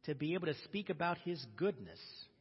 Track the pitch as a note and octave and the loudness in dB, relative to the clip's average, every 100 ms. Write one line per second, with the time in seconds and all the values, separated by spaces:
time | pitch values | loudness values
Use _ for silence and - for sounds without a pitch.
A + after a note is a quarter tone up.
0 | - C#3 D3+ F3+ E3+ C#3+ - G3+ G3+ D#3 | 0 0 2 4 2 0 -2 -4 -2 2
1 | E3+ E3+ F3 E3+ B2+ G#2+ F#3 - F#2 - | 2 2 -2 -4 -6 2 2 2 -8 -12
2 | - - - _ | -16 -16 -18 _